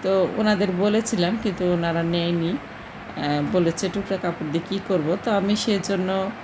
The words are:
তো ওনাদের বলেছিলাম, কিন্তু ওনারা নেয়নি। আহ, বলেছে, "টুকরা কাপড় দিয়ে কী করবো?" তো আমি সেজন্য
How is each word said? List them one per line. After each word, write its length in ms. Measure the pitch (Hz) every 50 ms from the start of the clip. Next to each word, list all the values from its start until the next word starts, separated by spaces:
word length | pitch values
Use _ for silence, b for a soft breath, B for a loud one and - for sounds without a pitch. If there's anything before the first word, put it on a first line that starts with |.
| -
তো 240 | 185 190 190 185 156 - -
ওনাদের 300 | 220 214 208 180 196 180
বলেছিলাম, 640 | 180 180 190 208 208 220 226 - - 185 175 175 208 226 -
কিন্তু 300 | 214 180 - 180 180 175
ওনারা 300 | 175 170 170 165 170 165
নেয়নি। 540 | 170 170 175 170 170 175 170 165 165 196 285 - - - - - - - - - - - -
আহ, 260 | 147 147 147 147 147 143
বলেছে, 380 | - 185 175 165 165 - - 190 175
"টুকরা 240 | 202 196 - 196 185
কাপড় 320 | - 180 170 - 160 151
দিয়ে 120 | 143 165 170 -
কী 100 | 196 196 196 -
করবো?" 300 | 196 175 151 151 170 202 -
তো 80 | 233
আমি 240 | 214 202 185 196 208
সেজন্য 760 | 208 - - 208 196 170 - 196 185 185 185 190 190 190 196 220 -